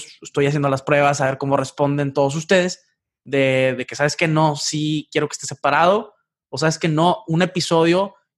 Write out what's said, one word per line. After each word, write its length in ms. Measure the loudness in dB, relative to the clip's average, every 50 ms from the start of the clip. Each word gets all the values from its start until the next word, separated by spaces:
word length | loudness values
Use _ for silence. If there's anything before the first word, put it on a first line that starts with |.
| -6 -14 -18 -20
estoy 240 | -14 -6 -2 0 0
haciendo 240 | 2 2 0 0 0
las 140 | 0 0 0
pruebas, 360 | 2 2 4 4 2 2 0
a 40 | -2
ver 120 | -2 -2
cómo 200 | -2 -2 0 0
responden 560 | 0 -2 -4 -2 -2 -2 0 0 -2 -2 -2 0
todos 220 | 0 0 0 -2
ustedes. 480 | -4 0 2 2 2 2 0 -4 -8 _ _ _ _ _ _ _ _ -10
De, 520 | -4 0 0 2 2 2 2 2 0 0
de 80 | -2 -8
que, 100 | -8 -4
¿sabes 200 | -2 -2 -2 0
qué? 120 | 0 0
No, 280 | 0 2 2 2 2 0
sí 520 | -2 -6 -6 -4 -2 -2 -2 -2 -4 -6 -4
quiero 160 | -2 -2 -2
que 60 | -2 -8
esté 140 | -10 -12
separado. 680 | -12 -12 -8 -4 -2 0 2 4 2 2 0 -2 -8 _ _ _ _ _ _ _ -12
O, 80 | -6
¿sabes 200 | -2 -2 -2 -2
qué? 100 | 0 -2
No, 360 | -2 2 2 2 2 0 -2 -4
un 140 | -2 0 0
episodio 720 | 0 0 -2 -4 -2 0 2 2 4 4 2 2 0 -4 -8 _ _ _ _